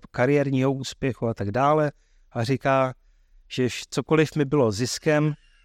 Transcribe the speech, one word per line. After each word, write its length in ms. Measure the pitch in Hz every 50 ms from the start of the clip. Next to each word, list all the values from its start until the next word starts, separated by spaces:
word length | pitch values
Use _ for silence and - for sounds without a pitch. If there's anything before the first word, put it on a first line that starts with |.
| - -
kariérního 600 | - - 123 131 143 147 139 139 135 127 131 135 139
úspěchu 540 | 135 135 - - - - 135 120 - - 117
a 60 | 113
tak 180 | - 104 101
dále. 400 | 101 123 135 143 156 156 151 147 - _ _ _ _ _ _ _
A 120 | - 120 117
říká, 500 | 113 135 123 - 139 135 135 131 127 123 _ _ _ _ _ _ _ _ - - -
že 180 | - - 127
š-, 200 | 123 - - - -
cokoliv 460 | - - 127 - 160 156 156 143 -
mi 100 | 156 147
bylo 260 | 135 139 147 127 110
ziskem, 600 | 104 98 127 117 - - - 160 151 151 151 151 147 - _ _ _ _ _